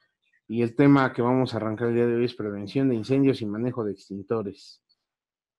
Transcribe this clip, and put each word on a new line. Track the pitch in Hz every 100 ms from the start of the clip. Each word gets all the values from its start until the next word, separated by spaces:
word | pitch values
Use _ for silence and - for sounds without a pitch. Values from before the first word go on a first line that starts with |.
| _ _ _ _ -
Y | 113
el | 117 117
tema | 143 139 127
que | 127
vamos | 120 131 127
a | 113
arrancar | 107 107 120
el | 117
día | 120
de | 117
hoy |
es | 123
prevención | - 104 101 101 139 135
de | 117
incendios | 104 135 135 123
y | 107
manejo | 104 123 123
de | 107
extintores. | 95 - 98 95 113 101 92 - - _ _ _ _ _ _ _